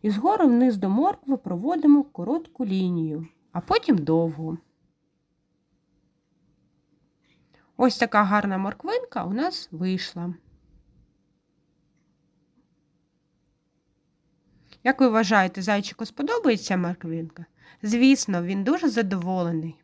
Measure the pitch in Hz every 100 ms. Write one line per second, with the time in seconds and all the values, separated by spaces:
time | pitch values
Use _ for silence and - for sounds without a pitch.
0 | 214 202 302 415 320 240 254 208 190 208
1 | 339 - - 269 196 175 247 320 294 285
2 | 277 - 175 330 330 - 226 190 185 170
3 | 160 151 165 _ _ 170 - 440 - 208
4 | 147 160 165 151 160 160 _ _ _ _
5 | _ _ _ _ _ _ _ _ _ _
6 | _ _ _ _ _ _ _ _ _ _
7 | _ _ _ _ _ _ _ - 247 -
8 | 233 208 202 208 202 190 196 - 330 480
9 | 494 - 175 208 339 - - 160 185 185
10 | - 175 175 165 _ _ _ _ _ _
11 | _ _ _ _ _ _ _ _ _ _
12 | _ _ _ _ _ _ _ _ _ _
13 | _ _ _ _ _ _ _ _ _ _
14 | _ _ _ _ _ _ _ - 240 269
15 | 262 220 196 214 185 190 185 202 202 -
16 | 226 - 285 466 359 220 - 185 175 180
17 | 170 165 165 - 170 _ - - 214 233
18 | 262 269 - 180 175 196 196 330 320 226
19 | 202 190 175 185 170 165 165 -